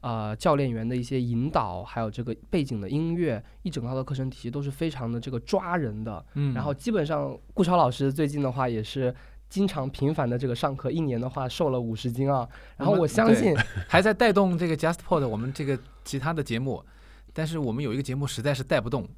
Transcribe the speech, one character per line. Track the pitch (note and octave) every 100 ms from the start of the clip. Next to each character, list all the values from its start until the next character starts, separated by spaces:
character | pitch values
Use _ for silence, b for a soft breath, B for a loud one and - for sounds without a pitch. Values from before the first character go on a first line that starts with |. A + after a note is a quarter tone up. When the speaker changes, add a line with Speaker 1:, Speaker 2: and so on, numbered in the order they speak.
Speaker 1:
呃， | B2 A2+ G#2+ G#2+
教 | F3 C#3+
练 | C3+
员 | A2+ A2+
的 | B2
一 |
些 | A#2+ C3+
引 | A#2+ A#2 C#3
导， | E3 G#2+ F2+
还 | G2+ -
有 | A2
这 | G2+
个 | A#2+ A2+ -
背 | F3+
景 | C3+ A2+
的 | G2
音 | C#3+ E3 E3+
乐， | E3 A2+ - b
一 | F3+
整 | D3
套 | A#2 C3
的 |
课 | C3
程 | C3 C3
体 | B2+
系 | A#2
都 | C#3
是 | C#3+
非 | C#3 E3
常 | C3+ A#2
的 | A#2
这 | A#2+
个 | B2
抓 | - F#3+ F#3 F3
人 | C3 G#2+
的。 | A2 G2 -
Speaker 2:
嗯。 | C#3 C#3+
Speaker 1:
然 | B2 D3
后 |
基 | C#3 -
本 | G#3+
上 | D3+ D3+ C#3 C3 -
顾 | -
超 | E3+ F3+
老 | C3
师 | B2+ C#3
最 | C#3 D3
近 | D3
的 | C3+
话 | B2 B2+
也 | A2+
是 | G#2+ C#3 B2+ - b b -
经 | F#3 G3
常 | D3+ C3+
频 | - C#3
繁 | D#3+ B2
的 | A#2+
这 | C3
个 |
上 | A#2+ D3 C3+
课， | C#3+
一 | E3
年 | D3+ A#2
的 | B2+
话 | C#3+ B2+
瘦 | - D#3
了 | B2+
五 | A#2 A2
十 | B2+
斤 | A#2 C3+
啊。 | C3+ A#2 B B B
然 | F3+
后 |
我 | G3 D#3
相 | - A3+
信 | A3+ A3
Speaker 2:
我 | C#3
们， | - -
对， | -
还 | E3
在 | G3+
带 | G#3+ A#3+
动 | G3 F#3+ E3+
这 | F3
个 | D#3
JustPod | D#3+ E3+ - E3+ C3
我 | G#2+
们 | B2+
这 | C3+ C#3
个 | C3 - -
其 | - C#3
他 | C#3+
的 | E3
节 | C3+ A#2
目， | C3+ F#2 - b b b b
但 | - D#3
是 | E3
我 | C3
们 | A2+
有 | C#3+
一 | B2
个 |
节 | C3+ C3
目 | C#3+
实 | -
在 | C#3
是 | C3+
带 | - D3+
不 | B2
动。 | B2+ F#2